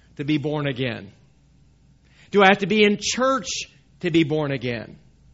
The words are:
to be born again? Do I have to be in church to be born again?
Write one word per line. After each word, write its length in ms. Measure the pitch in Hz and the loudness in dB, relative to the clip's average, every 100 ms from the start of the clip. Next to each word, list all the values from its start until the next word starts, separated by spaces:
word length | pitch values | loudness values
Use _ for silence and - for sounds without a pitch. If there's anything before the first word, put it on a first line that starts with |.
| _ - | _ -8
to 80 | |
be 140 | 143 151 | -2 -2
born 280 | 147 151 143 | -2 -4 -4
again? 460 | 123 131 107 98 - _ _ _ _ _ _ _ _ _ _ - | -4 -4 -6 -12 -20 _ _ _ _ _ _ _ _ _ _ -2
Do 100 | 196 | 4
I 40 | 190 | 6
have 100 | 196 | 6
to 80 | 190 | 2
be 180 | 214 | 2
in 140 | 208 208 | 4 2
church 480 | - - 262 269 - - - _ _ _ | -4 -2 0 -2 -4 -10 -12 _ _ _
to 100 | 180 | 0
be 140 | 160 | 2
born 260 | 156 156 147 | 2 0 -4
again? 480 | 135 123 117 104 - _ _ _ | -4 -6 -8 -10 -18 _ _ _